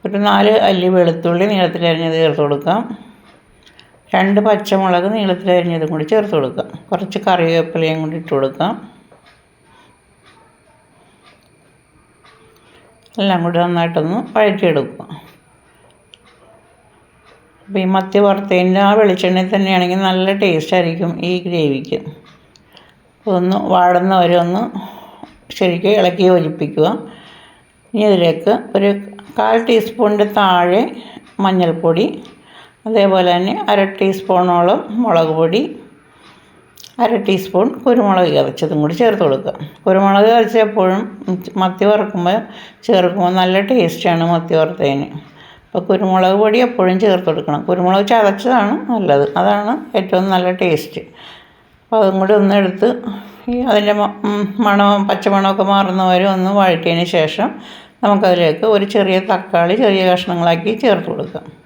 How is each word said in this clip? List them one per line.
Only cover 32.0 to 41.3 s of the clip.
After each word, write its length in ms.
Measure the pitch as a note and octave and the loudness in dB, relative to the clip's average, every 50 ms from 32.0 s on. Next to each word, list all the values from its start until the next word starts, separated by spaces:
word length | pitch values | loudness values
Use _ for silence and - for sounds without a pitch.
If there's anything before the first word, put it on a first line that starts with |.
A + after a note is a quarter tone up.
| A3+ D#4+ - - - - - _ _ - - - - - _ _ _ | -2 -2 -4 -10 -18 -20 -20 _ _ -20 -20 -20 -20 -20 _ _ _
അതേപോലെ 420 | A3 A3 G#3 G3 G3 F#3+ F#3 F3+ F3+ F3 | -2 0 2 2 4 2 2 2 2 0
തന്നെ 180 | F3 F#3 G3 - G#4+ G4+ - | 0 -2 -2 -4 -4 -2 0
അര 80 | G#3 G3+ G3 G3 G3 - | 0 0 0 -2 -2 -2
ടീസ്പൂണോളം 800 | F#3+ G3 F#3+ F#3+ F#3+ - F#3+ F3+ F3+ F3+ F3 F3 F3 F3+ G#3 G3+ - - G#3+ A3+ B3 | -2 -2 -2 -4 -2 0 0 2 2 2 2 2 2 2 2 0 -2 -6 -4 -4 -2
മുളക് 280 | A3+ F3 E3 E3 D#3+ D#3 | 2 2 2 2 0 0
പൊടി, 240 | D#3+ E3 E3 F3 A3+ D4+ - - - - - _ _ _ _ _ _ - - - _ _ _ _ _ _ _ _ - - - _ - A#3+ | 0 0 0 0 -2 -2 -4 -8 -16 -20 -20 _ _ _ _ _ _ -20 -20 -20 _ _ _ _ _ _ _ _ -20 -20 -20 _ -2 0
അര 140 | A3 A#3+ G3+ - | 0 0 0 0
ടീസ്പൂൺ 400 | - F#3+ F#3 F#3+ - - F3+ G#3 - - - - | 0 -2 -2 -2 -2 0 0 0 0 -2 -2 0
കുരുമുളക് 460 | C4+ A#3+ B3 G#3 G3+ F#3+ F#3 F3+ E3 D3 | 2 2 4 2 2 2 2 2 2 2
ചതച്ചതും 420 | C#3+ C#3 C3+ C3+ - - D#3 - D3+ D3+ | 0 0 0 -2 -4 -4 -2 0 0 0
കൂടി 120 | D3+ E3+ - | -2 0 2
ചേർത്ത് 220 | A#3+ A3+ G#3 G3 F3+ | 2 2 2 2 0
കൊടുക്കുക. 280 | D3 C3+ C3+ - - - - D3+ - - - - | 0 0 0 -2 -6 -6 -6 -8 -14 -16 -4 0
കുരുമുളക് 420 | G3 F#3 F#3+ G3 G3 G3 G3+ G#3 A3 A#3 | 2 2 4 4 4 4 4 4 6 6
ചതച്ചത് 280 | A#3+ A3+ G#3+ A3+ A3+ A3 | 4 2 2 2 2 2
എപ്പോഴും 340 | G#3 G#3 G#3+ F#3 F#3 F#3 G3+ A3 - - - - - | 2 0 0 0 0 0 -2 -4 -8 -12 -12 -6 -6